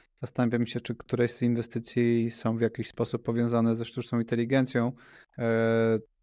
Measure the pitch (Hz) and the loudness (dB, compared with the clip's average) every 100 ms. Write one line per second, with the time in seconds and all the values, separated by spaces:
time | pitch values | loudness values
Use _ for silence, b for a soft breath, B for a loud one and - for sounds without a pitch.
0 | b _ 113 - 120 120 117 123 - 117 | b _ -8 -2 0 2 0 -4 -6 -10
1 | - 123 120 - 120 120 117 117 113 - | -4 0 0 0 0 0 -2 -6 -6 0
2 | 120 117 117 113 117 113 117 - 107 - | 2 2 0 -2 -4 0 0 -2 -8 -4
3 | 120 120 - 117 120 117 117 117 117 - | -4 -4 -2 0 2 2 2 0 -4 -8
4 | 117 120 117 117 117 135 127 123 117 127 | -4 -2 0 0 2 2 2 0 -2 -4
5 | B B B - 117 113 113 113 113 110 | B B B -4 0 2 2 4 4 2
6 | - _ | -2 _